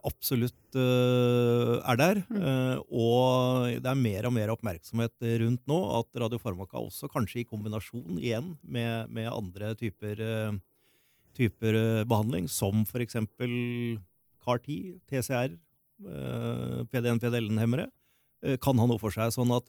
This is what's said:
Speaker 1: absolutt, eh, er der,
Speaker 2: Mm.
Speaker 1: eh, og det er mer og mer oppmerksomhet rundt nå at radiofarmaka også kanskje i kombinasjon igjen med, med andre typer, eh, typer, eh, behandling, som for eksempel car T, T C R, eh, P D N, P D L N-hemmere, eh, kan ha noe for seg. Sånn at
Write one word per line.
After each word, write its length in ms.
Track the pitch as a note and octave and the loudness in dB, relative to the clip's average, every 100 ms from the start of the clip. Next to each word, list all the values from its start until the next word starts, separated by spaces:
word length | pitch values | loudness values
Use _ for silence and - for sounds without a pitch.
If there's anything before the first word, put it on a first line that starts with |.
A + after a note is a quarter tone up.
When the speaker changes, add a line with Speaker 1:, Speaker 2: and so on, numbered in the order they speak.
| - | -4
Speaker 1:
absolutt, 480 | - - C3 B2 - _ C3+ | -6 -2 0 0 -4 _ 0
eh, 1040 | B2+ B2+ B2 B2 B2 B2 A#2+ A#2+ A#2+ A#2+ - | 2 4 4 4 4 4 4 4 2 0 2
er 40 | A#2 | 4
der, 180 | D#3+ G#3+ F3+ | 4 2 0
Speaker 2:
Mm. 140 | G#3+ | -2
Speaker 1:
eh, 360 | E3+ C3 B2+ B2+ - | 0 0 0 -2 -2
og 880 | C3+ A#2 A#2+ B2+ B2+ B2+ B2+ B2 A#2+ | 0 4 6 6 4 4 2 0 -2
det 40 | B2+ | -2
er 60 | C3+ | 2
mer 300 | A#2+ F#2+ A#2+ | 2 0 0
og 60 | |
mer 160 | B2 G#2+ | 0 0
oppmerksomhet 680 | A2+ A2 E2+ - A2+ A#2 - A#2 A#2 | -2 -4 -8 -6 -2 -2 -2 -2 0
rundt 260 | A2+ B2 - | 2 0 0
nå 340 | D#3 G3 A#2 | 0 0 0
at 60 | A#2 | -2
radiofarmaka 640 | A#2+ A#2 A#2 A#2+ F2+ F#2+ - | -2 -4 -2 -6 -6 -8 -8
også 320 | G#2 - D3 | -8 -8 -8
kanskje 300 | D3+ G#2+ B2 | -4 -4 -4
i 20 | |
kombinasjon 760 | A#2 G#2+ G#2 G#2+ - A#2 D#3+ F3 | -8 -8 -6 -6 -8 -12 -8 -4
igjen 340 | B2 A2+ E3+ D#3+ | -2 -2 -4 -12
med, 460 | - B2 A#2 A2+ - | -8 -6 -4 -4 -6
med 220 | A2+ A2+ | -8 -6
andre 400 | - G2 F#2 G#2 | -6 -8 -8 -8
typer, 460 | A2 A#2 - G#2+ G#2 | -6 -6 -6 -8 -6
eh, 300 | A2+ A2 A2 G#2 - _ _ _ _ _ _ | -4 -4 -4 -6 -8 _ _ _ _ _ _
typer, 400 | - A#2 - A2 | 0 2 2 2
eh, 300 | A2 A2+ A2+ | 4 4 2
behandling, 440 | G#2+ A2 A2 C#3 D3+ | 4 2 2 -2 -4
som 380 | - G2+ G#2+ A2 | 0 2 2 2
for 140 | A#2+ | -2
eksempel 1000 | A#2+ A#2+ A2 - B2 A#2+ A#2+ A#2+ A#2+ A2 F#2 _ _ _ - | -4 -4 -4 -4 -4 -2 -4 -4 -4 -6 -10 _ _ _ 0
car 140 | B2 | 0
T, 400 | - D#3 F#3+ F3+ - | -2 -8 -8 -14 -6
T 140 | C3+ | -4
C 100 | A#2+ | 0
R, 160 | B2+ B2+ E3+ _ _ _ - G3+ | 0 -2 -4 _ _ _ -20 -14
eh, 800 | C#3 C3 A#2+ A#2 A#2+ A#2+ B2 A#2+ | -8 -6 -4 -4 -4 -4 -6 -4
P 100 | B2+ | -2
D 80 | A#2+ | 0
N, 80 | A#2 | 2
P 100 | A#2+ | 0
D 60 | A#2+ | 0
L 120 | A2 | 0
N-hemmere, 400 | A2 A2+ B2 A3+ - _ _ _ _ | 2 2 0 -2 -10 _ _ _ _
eh, 140 | - C3 | -4 0
kan 200 | - B2+ | 2 4
ha 80 | A#2+ | 4
noe 140 | A2+ | 2
for 100 | G#2+ | 0
seg. 240 | G2 A2+ | 0 0
Sånn 160 | A2+ B2 | 2 2
at 80 | B2 | 2